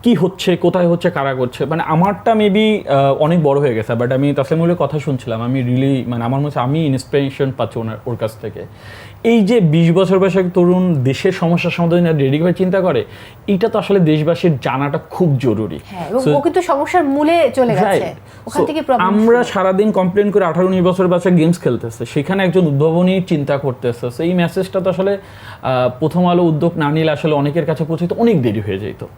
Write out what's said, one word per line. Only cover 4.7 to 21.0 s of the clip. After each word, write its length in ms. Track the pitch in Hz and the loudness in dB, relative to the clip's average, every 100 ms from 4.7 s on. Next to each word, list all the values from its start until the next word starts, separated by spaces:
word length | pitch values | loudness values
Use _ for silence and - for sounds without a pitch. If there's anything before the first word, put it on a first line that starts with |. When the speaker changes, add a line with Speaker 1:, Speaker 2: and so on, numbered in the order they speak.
| 175 | 0
Speaker 1:
কথা 240 | 139 151 | -2 -4
শুনছিলাম, 420 | 143 131 - 110 | -4 -6 -4 -6
আমি 220 | 120 135 | -2 -2
really, 460 | 123 123 135 135 117 | 0 0 0 0 -4
মানে, 140 | 120 117 | -4 -2
আমার 140 | 135 | -2
মনে 80 | 147 | -2
হচ্ছে 120 | 139 | -2
আমি 260 | 123 156 156 | -2 -2 -2
ইন্সপিরেশন 680 | 131 - 143 139 135 135 | -2 -2 -2 -2 -2 -4
পাচ্ছি 280 | 131 113 123 | -2 -6 -6
ওনার, 180 | 113 110 - | -8 -8 -8
ওর 100 | 117 | -6
কাছ 220 | 110 - | -6 -8
থেকে। 240 | 110 101 98 - - - - - | -14 -12 -16 -18 -20 -20 -20 -4
এই 180 | 233 233 | 2 2
যে 180 | 190 240 | 4 4
বিশ 320 | 170 160 170 | 4 4 4
বছর 280 | 170 180 190 | 4 2 2
বয়সী 200 | 190 180 | 2 2
এক 60 | 180 | 0
তরুণ 400 | 180 175 180 185 | 2 2 4 2
দেশের 380 | 151 127 131 190 | 2 0 0 -2
সমস্যার 400 | 185 170 170 170 | 0 0 0 0
সমাধান 280 | 170 170 175 | -2 0 2
নিয়ে 140 | 170 | 2
রেডি 260 | 156 135 147 | 2 2 2
করে 140 | 175 | 0
চিন্তা 280 | 170 185 190 | 0 0 0
করে, 240 | 185 131 - - - - - | 0 0 -4 -12 -20 -12 -4
এটা 220 | 196 220 | 0 0
তো 100 | 220 | -2
আসলে 200 | 190 202 | 0 2
দেশবাসীর 600 | 160 151 151 165 180 139 | 2 2 0 0 0 0
জানাটা 400 | 139 127 143 160 - | -2 -2 -2 -4 -8
খুব 280 | - 175 135 | -2 0 2
জরুরি। 420 | 127 107 104 76 - | 0 -2 -4 -8 -12
Speaker 2:
হ্যাঁ, 200 | 190 156 | -12 -4
এবং 140 | 233 | -2
Speaker 1:
So, 140 | 254 277 | 0 2
Speaker 2:
ও 40 | |
কিন্তু 200 | 294 370 | 2 -2
সমস্যার 420 | 349 277 294 359 | 0 -2 0 0
মূলে 480 | 294 277 302 339 277 262 | 0 0 2 2 2 2
চলে 180 | 240 | 0
গেছে। 120 | 208 202 | 2 2
Speaker 1:
রাইট। 640 | 180 160 - - - - | 0 -2 -10 -20 -18 -8
Speaker 2:
ওখান 140 | - | -2
Speaker 1:
So, 60 | - | -2
Speaker 2:
থেকে 140 | 311 | -2
প্রবলেম 260 | 269 247 180 | -2 0 2
Speaker 1:
আমরা 360 | 202 226 233 | 2 4 4
Speaker 2:
শুরু। 100 | 240 | 2
Speaker 1:
সারাদিন 380 | 196 190 190 214 | 0 0 2 2
কমপ্লেন 400 | 190 185 196 202 | 2 0 0 2
করে 140 | 196 180 | 2 0
আঠারো 220 | 160 185 | 2 2
উনিশ 140 | 185 | 2
বছর 260 | 180 180 | 2 2